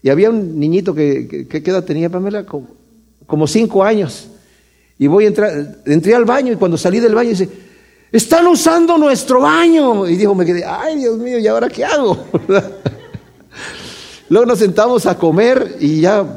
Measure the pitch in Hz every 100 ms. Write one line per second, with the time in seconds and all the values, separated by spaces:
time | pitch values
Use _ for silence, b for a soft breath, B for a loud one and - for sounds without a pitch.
0 | 135 143 214 226 185 160 151 175 190 151
1 | 147 135 120 - 131 156 156 190 185 151
2 | 170 180 196 208 - 147 123 _ _ _
3 | _ _ _ 151 151 214 226 196 196 214
4 | 170 - - b b b b b b b
5 | 143 185 214 202 208 151 147 - - 151
6 | 175 240 233 262 254 202 185 165 180 202
7 | 233 214 240 190 185 B B B B B
8 | B 226 - 330 349 339 330 339 330 339
9 | 294 262 - 254 285 311 339 330 269 214
10 | 185 180 208 190 170 175 - - 311 311
11 | 247 226 240 240 208 226 233 - 277 311
12 | 240 170 - - - 196 - - - -
13 | - - _ _ _ - - - - -
14 | - - - 190 240 220 208 180 208 240
15 | - 180 165 165 233 262 - - 143 156
16 | 175 208 160